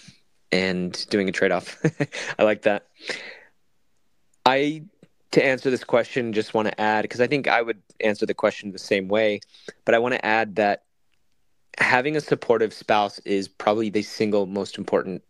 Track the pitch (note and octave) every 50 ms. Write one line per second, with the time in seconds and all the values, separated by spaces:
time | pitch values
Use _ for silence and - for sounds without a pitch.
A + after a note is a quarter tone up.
0 | - - - _ _ _ _ _ _ _ - F#2 F#2 F#2+ F#2 F2+ F2+ F2+ E2+ -
1 | - - - G#2 G2 F#2 - - - F#2+ F2+ F2+ F#2 - - - - D#3+ - -
2 | D3 - - - - - - - G#2 G#2+ G#2+ G#2 - G#2+ G#2 - - _ _ _
3 | - - - - - - - - - - _ _ _ _ _ _ _ _ _ _
4 | _ _ _ _ _ _ _ _ _ B2 C3 C3+ C#3+ D3 D#3 D#3 D#3 - _ _
5 | - _ _ _ _ _ - D#3 B2 C#3 C3 B2+ - C#3 B2+ A#2 - - - A#2+
6 | A2+ - - C3+ A#2+ A#2 A2 G#2+ G#2+ - - A2+ G#2+ G#2 - - G#2+ G#2+ A2 G#2+
7 | G2+ - - A#2 B2 A#2+ D3 C#3+ A#2+ - - A#2+ A#2 A#2 A2+ G2+ _ _ _ _
8 | - A2 G#2 - - G2+ G2+ - - G#2+ - - - G#2 F#2 F#2 - - G#2+ G2
9 | F#2+ F#2 G#2 A2 A2 G#2+ G#2 G#2 - - - - - - - _ _ - A2+ A#2
10 | A#2 B2 C3 - - G#2+ A2 A2+ A2+ G#2+ F#2+ G2 G#2+ G2+ G2 - - _ _ _
11 | _ _ _ _ _ _ _ _ _ _ _ _ _ _ - - - - B2+ B2+
12 | B2+ D3+ D#3 D3+ C#3+ - C#3 - - - A#2 A2 A2+ G#2 - - - - A2+ G#2+
13 | G#2 G2+ - - - - G2+ G2 F#2+ F#2+ - - - G#2+ G#2+ A2 A2+ G#2+ F#2+ G#2+
14 | G2+ - - - A2 G#2 G2+ G#2 G2+ F#2 G2 G2+ F#2+ - - - G2+ - - F#2
15 | - - F#2 E2+ - _